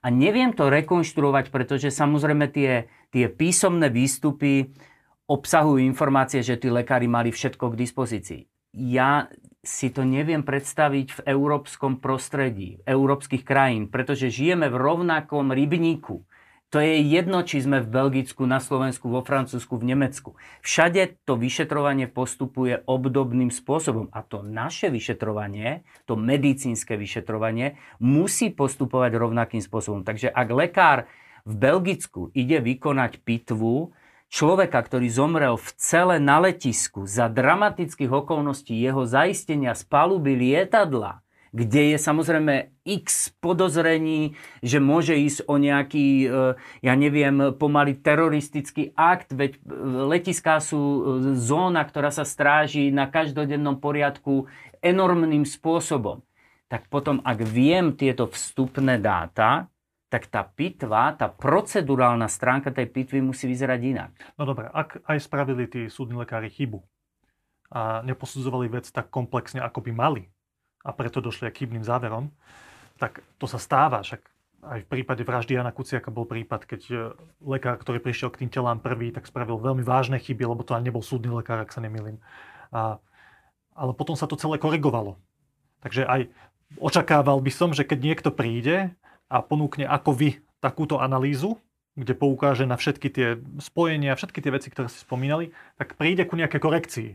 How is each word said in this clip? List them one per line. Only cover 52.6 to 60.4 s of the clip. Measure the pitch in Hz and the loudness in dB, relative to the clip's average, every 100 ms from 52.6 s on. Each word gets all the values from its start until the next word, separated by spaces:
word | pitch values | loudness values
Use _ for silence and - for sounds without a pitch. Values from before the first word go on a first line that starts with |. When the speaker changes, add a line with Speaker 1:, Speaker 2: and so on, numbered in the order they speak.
| 147 147 139 | 2 0 2
Speaker 1:
na | 139 | 2
každodennom | 135 160 156 143 147 147 147 139 | 0 0 0 -2 -2 -2 -2 -2
poriadku | 147 147 143 143 139 135 135 - - - | -2 0 -2 -2 -2 -2 -2 -16 -20 -2
enormným | 175 185 185 175 160 147 | 2 4 4 4 4 2
spôsobom. | 143 - 160 165 160 143 101 - _ _ _ _ _ | 0 -2 -2 -2 0 -2 -2 -8 _ _ _ _ _
Tak | 117 _ | -10 _
potom, | 143 147 135 | -4 0 -2
ak | 127 110 | -2 -2
viem | 113 113 139 180 170 | 0 2 4 4 0
tieto | 135 135 127 113 | 0 -2 0 -4
vstupné | - - - 131 - 131 120 | -4 -8 -4 -4 0 0 2
dáta, | 104 90 85 - 110 147 180 _ _ _ _ | 0 -2 -4 0 2 2 -4 _ _ _ _
tak | 120 - | -8 -4
tá | 107 | -8